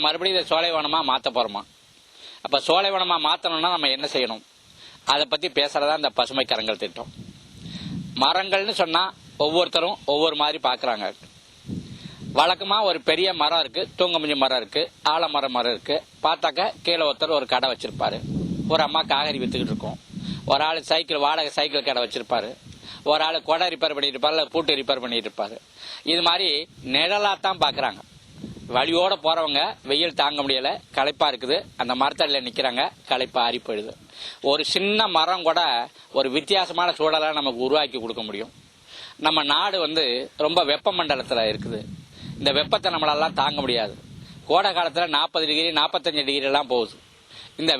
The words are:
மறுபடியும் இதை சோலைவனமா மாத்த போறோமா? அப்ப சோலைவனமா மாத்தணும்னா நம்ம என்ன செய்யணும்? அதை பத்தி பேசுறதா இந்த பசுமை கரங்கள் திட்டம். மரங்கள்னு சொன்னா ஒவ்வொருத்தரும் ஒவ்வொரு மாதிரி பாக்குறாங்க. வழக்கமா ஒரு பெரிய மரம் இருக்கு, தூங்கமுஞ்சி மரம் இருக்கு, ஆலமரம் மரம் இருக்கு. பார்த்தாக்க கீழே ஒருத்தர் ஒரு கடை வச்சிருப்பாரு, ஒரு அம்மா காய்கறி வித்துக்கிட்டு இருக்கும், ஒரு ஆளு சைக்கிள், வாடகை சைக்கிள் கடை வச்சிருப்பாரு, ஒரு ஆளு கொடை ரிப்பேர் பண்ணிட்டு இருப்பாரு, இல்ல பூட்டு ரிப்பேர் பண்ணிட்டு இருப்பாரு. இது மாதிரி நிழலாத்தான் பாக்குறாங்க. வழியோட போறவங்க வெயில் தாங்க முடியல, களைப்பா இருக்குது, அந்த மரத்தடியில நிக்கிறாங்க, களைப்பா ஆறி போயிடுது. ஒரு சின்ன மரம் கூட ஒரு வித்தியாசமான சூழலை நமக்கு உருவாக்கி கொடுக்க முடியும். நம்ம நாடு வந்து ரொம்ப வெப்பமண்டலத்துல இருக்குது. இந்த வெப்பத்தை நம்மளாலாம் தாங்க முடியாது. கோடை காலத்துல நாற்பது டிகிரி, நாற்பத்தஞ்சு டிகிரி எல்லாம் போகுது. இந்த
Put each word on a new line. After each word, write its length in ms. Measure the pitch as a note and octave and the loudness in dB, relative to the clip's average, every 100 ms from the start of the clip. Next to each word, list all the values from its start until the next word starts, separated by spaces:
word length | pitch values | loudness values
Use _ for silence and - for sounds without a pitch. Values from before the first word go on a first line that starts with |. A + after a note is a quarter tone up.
| D3+ | 2
மறுபடியும் 320 | E3 F#3 F#3 | 0 0 0
இதை 60 | E3 | 2
சோலைவனமா 480 | D#3+ E3+ D#3+ D3 D#3+ D3 | 2 2 0 0 0 2
மாத்த 200 | C3 C#3 B2 | 0 0 0
போறோமா? 240 | A2+ G2+ - - _ - - - - - - | -2 -4 -10 -18 _ -20 -20 -20 -20 -14 -2
அப்ப 140 | C#3 - | 0 4
சோலைவனமா 500 | E3+ G3 F#3+ F#3 E3+ D3+ | 4 4 2 0 2 2
மாத்தணும்னா 440 | F3 F3 E3 E3+ F3 | 0 -2 0 0 0
நம்ம 140 | C#3+ C3+ | 0 0
என்ன 140 | C#3+ | -2
செய்யணும்? 300 | C#3 B2 A2+ - _ - - - - - | -2 -2 -4 -12 _ -20 -20 -20 -8 0
அதை 120 | C#3+ D3 | 0 0
பத்தி 180 | - F3+ C#3+ | -2 -2 0
பேசுறதா 360 | C#3+ D#3 D3 D#3 | 0 2 2 2
இந்த 100 | C#3+ B2 | 0 0
பசுமை 260 | A#2+ C3+ B2+ | 0 0 0
கரங்கள் 300 | A2+ A2 G#2 | 0 -2 -4
திட்டம். 260 | G2+ - - - - - - - - - - - - - | -6 -8 -14 -14 -18 -18 -20 -18 -14 -12 -10 -10 -8 0
மரங்கள்னு 520 | C3+ E3+ G3 G3 G3+ G3+ | 2 2 0 0 0 0
சொன்னா 220 | E3+ E3 F#3+ - - - D3+ | 2 2 0 -4 -10 -2 0
ஒவ்வொருத்தரும் 520 | E3 E3+ E3+ E3+ G3+ - | 2 2 0 -2 -2 -2
ஒவ்வொரு 240 | D3 D#3+ D3+ | 2 2 2
மாதிரி 180 | D3 D3+ C3+ | -2 0 -2
பாக்குறாங்க. 380 | B2+ B2+ A2 G2 G2 - - - - - - - - - - - C3 | -2 -2 -2 -4 -8 -16 -20 -20 -20 -12 -12 -12 -16 -18 -16 -2 2
வழக்கமா 400 | E3 F#3 G3 G3+ G#3 | 4 2 0 0 2
ஒரு 120 | D#3+ D3 | 0 0
பெரிய 200 | D#3+ F#3+ F3 | 2 2 2
மரம் 220 | D3+ E3 | 2 2
இருக்கு, 180 | C#3 C3 F#3+ - | 0 -4 -4 0
தூங்கமுஞ்சி 380 | F3+ E3 D3+ C#3+ | 0 2 0 2
மரம் 180 | C3 B2+ | 2 2
இருக்கு, 220 | G#2 D3 E3+ - D3 | -2 -2 -4 -2 0
ஆலமரம் 420 | D#3+ E3 D3 C3+ B2 | 2 2 0 0 0
மரம் 180 | A#2+ A2 | 0 -2
இருக்கு. 220 | - D3 - - D#3 | -2 -4 -6 -4 -2
பார்த்தாக்க 440 | E3+ E3 C#3+ G3+ - - | 0 0 0 -2 -2 -2
கீழே 180 | E3+ D3+ | 0 0
ஒருத்தர் 280 | C3+ D#3 D3+ | 0 0 0
ஒரு 80 | B2+ B2+ | 2 0
கடை 140 | C3 | 0
வச்சிருப்பாரு, 460 | A#2+ - C#3 A#2 G#2+ - - - - - | -2 -6 -4 -2 -2 -6 -6 -4 -4 0
ஒரு 80 | D#3+ D3 | 0 2
அம்மா 160 | D#3+ D#3 | 0 0
காய்கறி 280 | C#3 D3+ C#3 | -2 -2 -4
வித்துக்கிட்டு 320 | B2 B2 A#2 | -4 -4 -4
இருக்கும், 240 | G#2+ G#2+ - - - - - - | -6 -8 -10 -14 -12 -10 -6 0
ஒரு 120 | C#3 D#3 | 2 2
ஆளு 120 | E3 - | -2 0
சைக்கிள், 340 | D#3+ E3+ D3+ | 0 0 0
வாடகை 280 | C#3+ D#3+ D3 C#3+ | 2 2 -2 -2
சைக்கிள் 300 | D3 C#3+ B2+ | 0 0 0
கடை 140 | B2 | 0
வச்சிருப்பாரு, 460 | A#2 C3 A2+ A#2+ G2+ E2+ - - - - C#3 | -2 -4 -2 -2 -2 -8 -18 -18 -18 -4 2
ஒரு 120 | D3+ D#3+ | 2 2
ஆளு 120 | E3 - | 0 0
கொடை 160 | E3 F3+ | 2 2
ரிப்பேர் 220 | D#3 D#3+ C#3+ | 0 -2 0
பண்ணிட்டு 220 | C#3+ B2+ | -4 0
இருப்பாரு, 180 | D3 D#3+ | 2 2
இல்ல 80 | D3 | 2
பூட்டு 240 | E3 D#3 C#3+ | 2 2 2
ரிப்பேர் 220 | C3 C3 | 2 -2
பண்ணிட்டு 240 | A#2+ A#2 G#2 | -2 -2 -2
இருப்பாரு. 280 | - G#2 - - - - - - | -4 -6 -8 -18 -20 -16 -8 -2
இது 100 | E3+ E3+ | 2 2
மாதிரி 200 | F3 F#3 D3 E3 - B2+ C3+ | 2 2 -2 -4 -10 -2 2
நிழலாத்தான் 680 | E3+ G#3 G#3 F#3+ F#3+ F#3 | 2 2 2 0 -2 2
பாக்குறாங்க. 380 | D3+ D3 C3 G2 - - - - - - - B2 | 0 2 -2 -4 -12 -20 -20 -16 -16 -14 -2 0
வழியோட 360 | D3 E3+ F#3 G3 D#3 | 2 4 2 2 0
போறவங்க 360 | E3 D#3 C#3+ F3+ A3 B2+ | 0 2 0 0 -4 -2
வெயில் 280 | D3 E3+ C#3 | 0 0 2
தாங்க 180 | C#3+ D3 C#3 | 0 0 -2
முடியல, 260 | C3 C#3 G3+ - - | -2 -2 -4 -4 -2
களைப்பா 300 | C#3 D3 D3+ | 0 2 0
இருக்குது, 260 | B2+ B2 E3 - - | 0 0 -2 -2 -4
அந்த 120 | B2 B2+ | -2 2
மரத்தடியில 400 | C#3 - D#3 C#3 B2 | 2 2 0 0 -2
நிக்கிறாங்க, 360 | A2+ C3+ A#2+ E3+ - - | -2 0 0 -2 -4 -2
களைப்பா 320 | B2+ B2+ B2+ A#2+ | -2 0 0 0
ஆறி 120 | A#2+ - | 0 -4
போயிடுது. 260 | G#2+ A2 - - - - - C#3 | -6 -6 -12 -20 -16 -16 -4 0
ஒரு 120 | D3 D3+ | 2 2
சின்ன 340 | F#3+ G3 G#3+ G#3+ E3 | 0 2 2 4 4
மரம் 300 | D#3+ F#3 E3 | 4 2 2
கூட 120 | D#3+ E3 A#2+ A#2+ - - C3+ | 4 4 2 -2 -10 -4 0
ஒரு 100 | C3+ C#3 | 2 0
வித்தியாசமான 540 | D3+ G3 F3 E3+ F3 D#3+ | 2 2 2 0 0 2
சூழலை 320 | D#3 D#3 D#3 D3+ | 2 2 0 0
நமக்கு 260 | C#3 A#2 B2+ | -2 0 2
உருவாக்கி 300 | D3+ C#3+ B2 | 2 2 -2
கொடுக்க 240 | A2+ A#2 G#2+ | -6 -6 -6
முடியும். 260 | G2+ A2 - - - - - - - D#3 | -8 -8 -14 -20 -20 -20 -18 -18 -4 0
நம்ம 180 | D#3+ C#3+ | 2 2
நாடு 260 | D3 G3+ F#3+ D3+ | 2 2 0 0
வந்து 200 | D#3+ C#3 A#2+ C3+ - D3+ | 0 0 0 -4 -2 0
ரொம்ப 140 | E3+ D3 | 2 2
வெப்பமண்டலத்துல 720 | D3 - F#3 D#3 C3+ A#2+ A#2 A2 | 2 0 0 0 -2 0 0 0
இருக்குது. 300 | G#2+ F#2 G#2 - - - - - - | 0 -6 -8 -10 -16 -18 -16 -14 -4
இந்த 100 | C#3 C#3 | 0 0
வெப்பத்தை 320 | D3 G#3+ F#3 | 2 0 0
நம்மளாலாம் 480 | E3+ D3+ D3 D#3+ D#3+ | 0 2 2 2 0
தாங்க 200 | C#3 D3 | 0 0
முடியாது. 300 | C3+ A#2 G#2+ - - - - - - | 0 0 -2 -6 -16 -20 -20 -12 2
கோடை 220 | D#3+ G3+ F3 | 4 4 2
காலத்துல 320 | E3+ D3 F3 D3 | 0 0 0 0
நாற்பது 300 | E3 E3+ D#3 | 0 0 0
டிகிரி, 220 | D3+ E3 D3+ | 0 0 2
நாற்பத்தஞ்சு 420 | D#3 F3+ E3+ D3+ C#3 | 0 0 -2 -2 0
டிகிரி 180 | C#3 C3+ | 0 2
எல்லாம் 200 | C#3 C#3 | 0 2
போகுது. 240 | B2 A2 - - - - - - - | 0 0 -6 -20 -20 -20 -20 -16 -2
இந்த 120 | D#3+ C#3 | 2 2